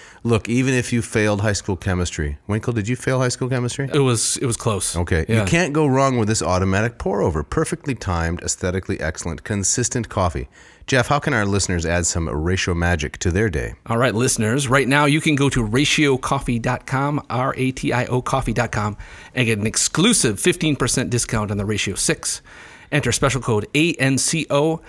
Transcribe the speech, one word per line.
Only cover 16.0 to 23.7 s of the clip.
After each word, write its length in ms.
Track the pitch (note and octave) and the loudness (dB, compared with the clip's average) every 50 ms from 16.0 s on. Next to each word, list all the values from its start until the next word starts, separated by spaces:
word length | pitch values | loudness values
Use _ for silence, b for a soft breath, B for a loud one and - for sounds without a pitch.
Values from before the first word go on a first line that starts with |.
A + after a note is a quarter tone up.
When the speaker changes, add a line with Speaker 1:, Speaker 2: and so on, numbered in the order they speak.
| D3+ C#3+ C3+ | 4 4 2
Speaker 2:
coffee 420 | B2+ - - C#3+ C3 - - A#2+ A#2 | 2 0 -2 -2 -2 0 -2 -2 -2
dot 280 | A#2 B2 A#2+ - - | 0 -2 -4 -4 -4
com, 380 | - C#3 C3 C#3 C#3+ D3+ C#3 - - | -4 -2 -2 0 0 -2 -2 -4 -4
R 240 | - A#2+ B2+ C#3 - | -4 -2 -2 -2 -2
A 140 | - C3 C3 B2+ | -2 -2 -2 -2
T 200 | - - C#3 A#2 | -2 -2 -2 0
I 140 | B2 B2+ | 0 -2
O 140 | - B2+ B2+ | 0 -2 -2
coffee 320 | B2 - - C3 B2 A#2+ G#2+ | -2 -2 -2 -2 -2 -2 -2
dot 200 | A#2+ A#2 A2+ - | -2 -2 -2 -2
com, 240 | A#2 G#2 G#2 G#2 B B B B B B B B | -2 -2 -2 -4 B B B B B B B B
and 120 | B2+ B2 | -2 0
get 120 | A2+ A2+ G2+ | 0 0 0
an 80 | G2+ | -2
exclusive 760 | A2 - - - - - D3+ F3 B3 A3 - - A#2+ G2+ - | -2 -2 -2 -2 -2 0 2 2 4 4 4 2 0 0 2
fifteen 340 | - F3+ E3+ - E3+ D#3 C#3+ | 0 0 0 2 0 -2 0
percent 340 | - C3+ A#2+ - C#3 A#2+ - | 0 0 -2 0 -2 -2 -2
discount 400 | B2 A#2 - - - A2 G#2 G2+ | -2 -2 -2 -2 -2 -4 -2 -2
on 60 | G#2 | -2
the 80 | G2+ G2+ | -4 -2
Ratio 300 | G#2 G#2+ G2+ - G#2 F2+ | -2 -2 -2 -2 -4 -4
six. 440 | - - - D#3+ - - - - - B B B B B B B B B B | -2 -2 -2 -2 -2 -4 -6 -6 -8 B B B B B B B B B B
Enter 200 | - D3 - A#2+ | -2 0 0 0
special 300 | A2 - D3 C3+ A2+ C3 | 0 0 0 0 0 0
code 260 | - - A2+ G#2 G#2 - | 0 0 0 0 0 0